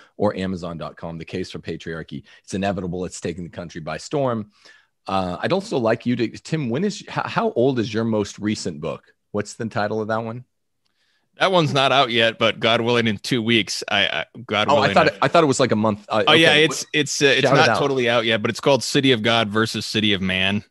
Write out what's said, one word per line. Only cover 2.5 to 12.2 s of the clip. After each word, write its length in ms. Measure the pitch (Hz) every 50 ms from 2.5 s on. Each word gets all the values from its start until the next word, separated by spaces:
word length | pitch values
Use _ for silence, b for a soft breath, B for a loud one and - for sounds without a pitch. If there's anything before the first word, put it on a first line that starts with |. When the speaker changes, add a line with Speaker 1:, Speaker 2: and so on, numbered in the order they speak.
| -
Speaker 1:
inevitable. 520 | 98 95 101 95 98 90 90 85 90 90
It's 160 | 82 - -
taking 240 | - 95 82 85 87
the 40 | 80
country 300 | - 92 87 82 - 92
by 180 | 78 78 78 80
storm. 540 | - - - 143 139 127 117 113 - - b b b b b b b b b _ - -
Uh, 300 | 95 95 92 90 87 82
I'd 140 | - 127 165
also 240 | 196 190 - 180 139
like 280 | 113 110 120 120 -
you 120 | 120 123 120
to, 100 | 117 104
Tim, 420 | - 107 - - 160 160 143 113
when 140 | 113 143 196
is, 180 | 208 - -
h-, 60 | - -
how 440 | - 147 - - - 175 233 220
old 280 | - - 120 139 135 123
is 140 | 104 - 107
your 100 | 113 113
most 360 | 117 110 107 101 - - -
recent 420 | 101 107 107 - - 98 80 73
book? 320 | 78 78 67 - _ _ _ _ _ _
What's 220 | - 104 104 - -
the 140 | - 120 107
title 340 | - 117 104 104 110 110
of 80 | 107 104
that 80 | 110 110
one? 260 | 117 113 113 127 127 _ _ _ _ _ _ _ _ _ _ _ _ _ _ _ _ _ _ -
Speaker 2:
That 140 | 151 185 190
one's 200 | 175 160 135 135
not 200 | 135 135 135 127
out 180 | 135 139 117
yet, 260 | 117 117